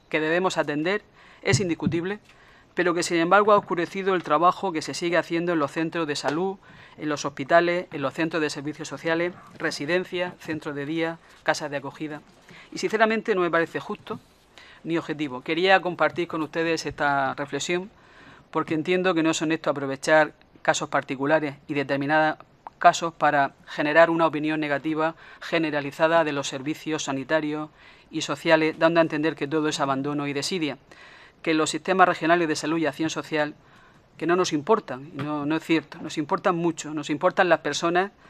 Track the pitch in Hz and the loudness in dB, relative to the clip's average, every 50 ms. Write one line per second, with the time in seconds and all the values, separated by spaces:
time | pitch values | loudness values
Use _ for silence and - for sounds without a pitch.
0 | _ _ - 156 156 156 165 180 190 180 - 170 151 147 147 151 156 180 202 214 | _ _ -2 -2 0 0 0 0 0 0 0 0 -2 0 -2 -2 -2 -2 -2 -4
1 | - _ _ - - - - - - - - - 190 170 160 - 151 - 160 175 | -6 _ _ -20 -20 -20 -20 -4 0 0 0 2 0 -2 -4 -2 -2 -2 -2 -2
2 | 165 190 208 214 - - - _ - - - - _ _ _ - 175 180 165 175 | -2 -4 -6 -8 -12 -20 -20 _ -20 -20 -20 -20 _ _ _ 0 0 2 0 0
3 | 165 - 175 165 165 170 190 208 208 214 208 202 - - 185 170 170 - - 196 | 0 0 0 0 4 6 6 6 6 6 4 4 2 0 -2 -4 -4 -4 -6 -4
4 | 185 196 190 175 - - 151 151 170 180 - - - 190 160 156 - - 135 - | -2 0 0 0 0 0 2 4 4 4 2 2 -2 -4 -4 -4 -6 -6 -6 -4
5 | 175 175 170 160 151 - 170 170 170 175 175 160 143 139 - 170 160 160 - 170 | -2 0 2 0 0 0 -2 -2 0 0 0 0 0 -2 -2 -4 -4 -2 -2 -4
6 | 165 147 143 - - 135 143 165 190 196 190 - - - - - - - - - | -4 -4 -4 -4 -2 -2 -2 -2 -2 -4 -6 -8 -14 -20 -20 -20 -20 -20 -14 -8
7 | 160 151 147 139 - 147 139 - 135 - 170 170 175 175 175 180 175 - - 147 | -6 -6 -4 -4 -6 -8 -8 -8 0 4 4 4 6 4 0 -2 -4 -6 -6 -4
8 | 139 131 - 170 160 160 175 165 151 147 - 147 139 151 147 - 151 - 143 135 | -4 -4 -2 -2 -2 -2 0 -2 -2 -2 -2 -6 -8 -8 -8 -10 -10 -12 -10 -6
9 | - 165 165 165 170 180 175 - - - - - - 156 - - 147 143 175 190 | -2 0 0 0 0 -2 -6 -10 -18 -20 -10 -6 -6 -6 -4 -4 -2 -2 0 -2
10 | 180 - 185 175 180 180 175 - - - 160 151 - 160 143 143 139 143 160 165 | -2 -4 -4 -6 -6 -6 -8 -10 -8 -8 -8 -6 -8 -8 -8 -6 -6 -4 -4 -4
11 | 165 165 165 165 - - - - - 156 151 - 160 143 143 139 131 139 - - | -4 -4 -6 -8 -14 -20 -20 -4 -2 -2 -2 -2 -4 -6 -6 -8 -8 -10 -10 -10
12 | 156 147 151 147 - - - - - - - - - - - - 185 175 214 214 | -10 -10 -10 -12 -16 -20 -20 -20 -20 -20 -20 -20 -18 -14 -6 -4 -2 -2 2 2
13 | 226 214 226 220 - 233 208 180 180 170 160 165 165 - - 143 - - 208 - | 2 2 2 0 0 0 0 0 2 2 2 2 2 0 -2 -6 -8 -8 -10 -10
14 | - - - - - _ _ _ _ _ _ - - - - - - 160 170 160 | -10 -12 -12 -12 -14 _ _ _ _ _ _ -20 -20 -20 -20 -12 -6 -4 -4 -2
15 | - - 151 147 156 135 127 127 - 165 160 165 185 190 190 185 - 180 165 - | -2 -4 -6 -6 -6 -6 -6 -8 -6 -4 0 2 4 6 4 4 4 0 0 0
16 | 156 151 - 175 175 165 - 160 151 139 - 170 165 170 160 156 - 147 139 - | 0 0 0 -2 -6 -4 -4 -6 -6 -4 -2 -2 0 0 0 -2 -4 -6 -4 -2
17 | 151 143 139 139 135 131 127 - 143 139 143 139 - - 175 180 185 220 - - | 0 0 2 0 0 -2 -4 -6 -6 -6 -6 -6 -4 -4 -4 -4 -4 -8 -14 -20
18 | - - - - - - - - - _ - 156 151 - 165 156 147 180 185 185 | -20 -20 -20 -20 -20 -20 -20 -20 -16 _ -4 -4 -2 -2 -2 -2 0 0 0 2
19 | 180 185 175 165 156 160 156 - 165 156 160 156 - 160 139 147 139 135 135 131 | 2 2 2 2 2 2 0 0 -2 -2 -2 -2 -2 -2 -2 -2 -4 -6 -6 -4
20 | - 165 156 156 151 147 - _ _ _ - - - - 151 - 156 - - 139 | 2 4 6 6 6 4 -2 _ _ _ -20 -2 0 0 0 0 -2 -2 -2 -2
21 | - - 139 127 139 147 160 156 147 139 139 - _ - 143 143 139 135 143 139 | -2 -2 -4 -4 0 2 2 2 2 -2 -8 -10 _ -6 -4 -4 -2 0 -2 -2
22 | 143 143 156 156 156 156 151 - - _ _ _ _ - - - - 175 170 - | 0 0 2 2 2 2 -2 -4 -12 _ _ _ _ -20 -2 4 6 6 6 4
23 | 175 165 - - 160 147 147 143 139 - - _ _ - - - 147 151 151 165 | 0 -6 -2 0 2 2 4 2 2 0 -4 _ _ -8 -6 -2 0 4 6 6
24 | 170 165 165 165 165 156 143 147 151 156 156 156 151 147 143 139 143 160 156 151 | 6 6 6 4 2 2 2 0 -2 -2 -2 -2 -2 -2 -2 -2 -2 -2 -2 0
25 | 156 165 165 - - - - - - - 175 165 160 151 151 147 139 143 139 - | 0 -2 -2 -6 -14 -20 -18 -16 -6 -2 0 0 0 0 -2 -2 -4 -4 0 2
26 | 160 160 170 170 160 151 143 143 135 - 147 135 131 147 156 - - 156 156 151 | 2 4 4 4 2 2 0 -2 -4 -4 -6 -6 -6 -6 -8 -6 -6 -6 -4 -4
27 | - 147 135 135 131 - 156 156 151 147 151 151 156 156 - - - - - - | -4 -4 -4 -4 -2 0 0 0 0 -2 -4 -6 -8 -10 -14 -20 -20 -20 -20 -20
28 | _ _ - 156 143 - 147 - - 170 160 156 156 160 151 156 165 165 170 170 | _ _ -8 -6 -4 -4 -6 -2 4 4 6 6 6 2 2 4 4 4 6 4
29 | 165 147 156 151 151 160 147 - 151 139 156 156 151 151 151 - 143 139 135 135 | 4 4 0 0 0 0 -2 -2 -4 -2 0 0 0 0 0 0 0 0 0 0
30 | 135 147 147 147 143 143 135 143 135 - 196 175 156 139 123 - _ _ - - | -2 -2 -4 -4 -4 -4 -4 -4 -4 -4 -2 -2 -2 -4 -4 -8 _ _ -20 -20
31 | - - - - - - _ _ - 170 160 156 156 147 - 151 - 196 185 190 | -20 -20 -20 -20 -20 -20 _ _ -2 0 2 2 2 0 -2 -2 -2 0 4 6
32 | 180 180 170 - 156 160 175 175 170 151 151 - - 151 165 170 156 143 135 - | 6 4 4 2 2 2 4 4 2 0 -2 -2 -2 -2 -2 0 -2 -2 -2 -2
33 | 160 156 - 156 139 - 156 151 147 147 - - _ _ - - - - _ _ | -4 -4 -4 -6 -6 -4 -2 -2 -2 -2 -6 -12 _ _ -20 -20 -20 -20 _ _
34 | _ _ _ - 160 165 175 185 180 - 165 139 143 - 220 214 - - 131 127 | _ _ _ -4 0 2 2 2 2 0 -2 -2 2 2 2 2 2 -4 -10 -12
35 | 139 160 - 139 139 147 151 147 143 147 160 156 - - 165 156 147 - - - | -12 -12 -10 -8 -6 -4 -4 -4 -2 -2 -4 -2 0 0 0 0 0 -4 -10 -14
36 | - 156 - 165 151 - 190 180 - 196 175 170 170 170 156 - - 147 156 151 | -12 -8 -6 -6 -2 -2 -2 0 0 0 0 2 0 -2 -2 -4 -8 -8 -8 -8
37 | 143 - 151 143 180 180 175 - 190 175 160 - - 151 143 - 180 170 175 180 | -6 -4 -2 0 0 2 4 4 4 4 4 2 2 -2 -4 -2 -2 2 2 2
38 | 190 202 - _ - | 0 0 -4 _ -20